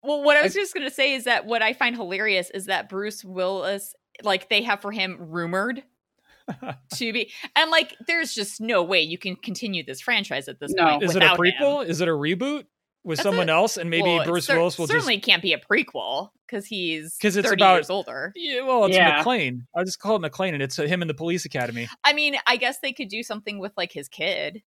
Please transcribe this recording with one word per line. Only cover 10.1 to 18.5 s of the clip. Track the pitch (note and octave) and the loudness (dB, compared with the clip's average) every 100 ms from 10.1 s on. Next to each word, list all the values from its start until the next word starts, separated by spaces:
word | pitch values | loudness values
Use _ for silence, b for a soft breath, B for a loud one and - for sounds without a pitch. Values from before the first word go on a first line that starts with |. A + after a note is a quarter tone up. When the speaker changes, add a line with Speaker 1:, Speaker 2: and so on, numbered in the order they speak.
| A3+ G3 C#3 C#3 | -2 -2 -6 -6
Speaker 1:
at | - | -12
this | D3 | -6
Speaker 2:
No. | F#3 | 2
Speaker 1:
point | D#3+ D3 | 2 4
Speaker 3:
Is | F3 F3 | 2 4
it | |
a | |
Speaker 1:
without | F#3 F3 F3 | 6 6 4
him. | C4 | 4
Speaker 3:
prequel? | C#4+ C#4+ G3+ | 0 0 -2
Is | D3 | 0
it | F3 | 0
a | |
reboot | D#3 D3 F3+ C4 D4 - _ _ _ | 0 0 0 -2 -4 -8 _ _ _
with | F#3+ D#3 | -6 0
Speaker 1:
That's | |
Speaker 3:
someone | G3+ F#3+ E3+ | 2 2 4
Speaker 1:
a, | |
Speaker 3:
else? | D#3+ A3 - | 4 4 0
And | E3+ | -2
maybe | E3 F#3 | 2 4
Speaker 1:
well, | E3+ | 2
it | D#3+ | 2
Speaker 3:
Bruce | F3 - | 0 2
Speaker 1:
cer-, | C4+ | 2
Speaker 3:
Willis | F3 - | 2 0
will | E3 | 0
Speaker 1:
certainly | A#4+ C#4 G#3+ | 0 2 0
Speaker 3:
just | - | 4
Speaker 1:
can't | F3+ | 2
be | E3+ | 4
a | D#3 | -2
prequel | - A#3+ C#4 C3+ G2+ C3+ G3 _ - | 0 0 0 -6 -4 -4 -6 _ -10
'cause | A3 G3+ | -10 -8
he's | G#3 F3 D#3+ D#3 - | -6 -4 -6 -8 -2
Speaker 3:
'Cause | G#3 G3 | 0 2
it's | G3+ | 2
Speaker 1:
thirty | G3 | 6
Speaker 3:
about | G3 F3+ | 6 6
Speaker 1:
years | D3 | 4
older. | G3 E3+ B2+ D#3+ F4 | -4 -4 -8 -8 -8
Speaker 3:
Yeah, | E4 | -4